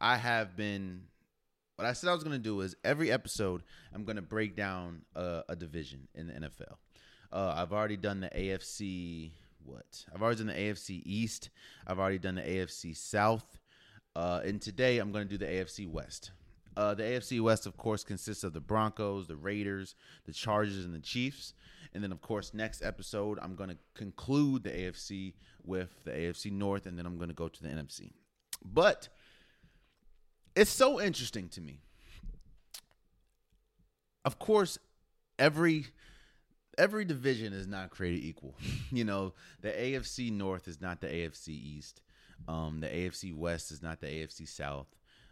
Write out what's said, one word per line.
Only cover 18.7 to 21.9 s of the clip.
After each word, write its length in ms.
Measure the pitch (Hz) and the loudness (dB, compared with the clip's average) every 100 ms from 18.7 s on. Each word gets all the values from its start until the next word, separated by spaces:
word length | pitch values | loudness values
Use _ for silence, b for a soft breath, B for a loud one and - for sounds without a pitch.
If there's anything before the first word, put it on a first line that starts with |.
| 110 107 107 101 98 82 | 4 4 2 -2 -2 -6
the 80 | 73 | -6
Raiders, 580 | 92 104 101 98 92 - B B - | -2 -2 -2 -4 -6 -14 B B -12
the 60 | |
Chargers, 520 | - 110 104 104 98 | -4 2 4 4 0
and 100 | 87 | -4
the 60 | 82 | -6
Chiefs. 540 | - 123 131 - - - B B B | -2 0 0 -4 -14 -16 B B B